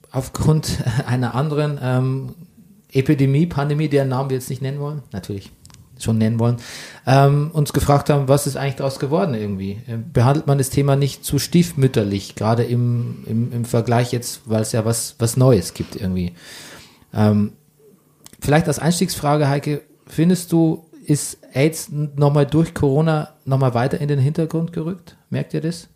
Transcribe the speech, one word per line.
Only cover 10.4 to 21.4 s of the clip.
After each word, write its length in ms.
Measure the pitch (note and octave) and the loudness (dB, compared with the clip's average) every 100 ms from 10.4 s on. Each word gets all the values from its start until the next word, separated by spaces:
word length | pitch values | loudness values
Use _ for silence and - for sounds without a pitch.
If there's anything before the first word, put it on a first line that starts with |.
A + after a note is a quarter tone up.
| C#3+ | 2
man 100 | C#3 | 0
das 140 | B2+ | 0
Thema 260 | - C#3 C#3 | 0 2 2
nicht 300 | C#3 - - | 0 -4 -4
zu 120 | C#3+ | -2
stiefmütterlich, 960 | - F3 F3 - C3 B2 G#2 G2+ - - | 2 2 2 2 2 2 0 -2 -6 -4
gerade 260 | G#2+ A#2 | 0 2
im, 600 | A#2+ A#2+ A#2+ A#2+ A#2 A#2+ - | 0 0 0 -2 -4 -8 -4
im, 260 | A2+ A#2+ | -2 -2
im 120 | A#2 A#2 | -4 -2
Vergleich 440 | A#2 A#2 A#2+ B2 | 0 2 0 0
jetzt, 300 | B2 - - - | -2 -6 -10 -2
weil 160 | A2 | -2
es 100 | G#2+ | 0
ja 140 | A#2 A2 | 0 0
was, 300 | A#2 - - | -2 -4 -4
was 180 | A#2 B2+ | -2 4
Neues 380 | B2+ A2 F2 | 6 4 2
gibt 220 | - - - | -8 -10 -6
irgendwie. 360 | F#2+ F#2 F2 - - - - - - _ _ | -4 -2 -4 -6 -20 -20 -20 -20 -20 _ _
Ähm, 400 | A2+ G#2+ G#2 G#2 - _ _ _ _ _ _ - - | 2 4 4 0 -6 _ _ _ _ _ _ -20 -8
vielleicht 260 | - D3+ E3+ | 2 2 2
als 120 | C#3 | 0
Einstiegsfrage, 680 | D3+ F3 F#3 - D3 D3+ C#3+ | 0 0 -2 -2 0 2 2
Heike, 340 | C#3+ D3+ D3 - _ - | 0 -2 -6 -8 _ -8
findest 460 | - E3 F3+ - | 0 2 2 2
du, 340 | E3 D#3+ E3 - D4+ | 2 2 0 -8 -8
ist 340 | - D3 - - | -2 -2 -2 -12